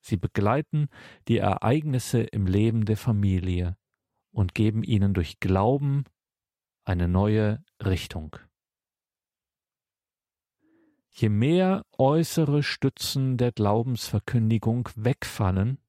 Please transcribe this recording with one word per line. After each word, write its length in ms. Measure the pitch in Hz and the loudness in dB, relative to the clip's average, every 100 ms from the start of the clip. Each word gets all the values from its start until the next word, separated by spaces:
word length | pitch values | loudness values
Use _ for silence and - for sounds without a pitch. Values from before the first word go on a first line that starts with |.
Sie 120 | - 101 | -4 -4
begleiten 720 | - - 101 127 156 151 147 - - - - | -2 -2 0 0 -2 -4 -4 -6 -20 -20 -2
die 100 | 117 | 0
Ereignisse 840 | 101 95 110 143 151 127 - 123 | 2 0 0 0 0 -4 0 -2
im 240 | 113 110 92 | 0 -2 0
Leben 400 | 95 113 113 107 | 2 2 2 0
der 100 | 107 | 0
Familie 800 | - 104 101 92 92 90 90 90 _ _ _ _ _ | 0 0 2 0 0 -2 -4 -6 _ _ _ _ _
und 220 | - 92 | -2 -2
geben 280 | - 110 110 | 2 0 0
ihnen 320 | - 110 98 | 0 2 2
durch 240 | 95 80 - | 0 -2 -4
Glauben 680 | - 95 104 139 143 139 135 _ _ _ _ _ _ _ | 0 2 2 0 0 -2 -4 _ _ _ _ _ _ _
eine 220 | - 90 87 | -4 -2 0
neue 560 | 90 104 107 107 113 - _ | 2 2 2 0 -2 -10 _
Richtung. 520 | 98 92 - - 78 - _ _ _ _ _ _ _ _ _ _ _ _ _ _ _ _ _ _ _ _ _ _ _ _ _ _ _ | -4 -4 -4 -12 -12 -16 _ _ _ _ _ _ _ _ _ _ _ _ _ _ _ _ _ _ _ _ _ _ _ _ _ _ _
Je 160 | - 110 | -2 0
mehr 560 | 104 123 175 185 190 - _ | 2 2 2 2 0 -6 _
äußere 680 | 131 156 165 - 147 147 | 2 4 0 0 0 0
Stützen 720 | 143 - 135 - - 139 131 127 | -2 -2 -2 -2 -6 -4 -2 0
der 160 | 123 | -2
Glaubensverkündigung 1400 | - 104 107 117 120 - 104 - 120 110 113 113 117 120 - | 0 0 2 0 -6 -2 -4 0 0 2 2 0 -2 -4 -4
wegfallen 840 | 110 139 - - 98 98 107 135 | -2 -2 -6 -2 0 2 0 -4